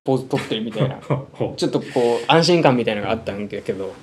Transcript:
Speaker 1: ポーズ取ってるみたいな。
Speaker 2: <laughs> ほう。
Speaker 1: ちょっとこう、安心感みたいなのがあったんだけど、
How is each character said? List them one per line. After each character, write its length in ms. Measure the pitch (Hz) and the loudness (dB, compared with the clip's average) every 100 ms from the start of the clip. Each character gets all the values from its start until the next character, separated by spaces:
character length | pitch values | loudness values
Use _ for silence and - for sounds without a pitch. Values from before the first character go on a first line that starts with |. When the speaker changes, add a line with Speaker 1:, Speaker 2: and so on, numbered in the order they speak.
Speaker 1:
ポ 100 | - | -2
ー 40 | 131 | -2
ズ 60 | |
取 180 | 131 139 | 0 -4
っ 40 | - | -4
て 100 | 110 | -6
る 60 | |
み 80 | 113 | -4
た 120 | 107 | -2
い 40 | 135 | -2
な。 80 | - | -2
Speaker 2:
<laughs> 80 | - 135 - | -4 -4 -4
ほ 200 | - 113 | -6 -6
う。 20 | - | -2
Speaker 1:
ち 80 | 170 | -2
ょ 20 | |
っ 20 | |
と 100 | 135 | -2
こ 400 | - 131 120 117 | -2 0 2 2
う、 40 | - | 4
安 180 | 160 165 | 4 6
心 160 | 175 | 6
感 140 | 147 123 | 6 4
み 80 | |
た 80 | 110 | 2
い 40 | 104 | -2
な 60 | |
の 40 | 101 | -2
が 60 | |
あ 40 | 113 | -4
っ 60 | |
た 100 | - | -4
ん 160 | 101 101 | -8 -8
だ 140 | 98 | -8
け 100 | - | -6
ど、 220 | 98 95 - | -6 -8 -12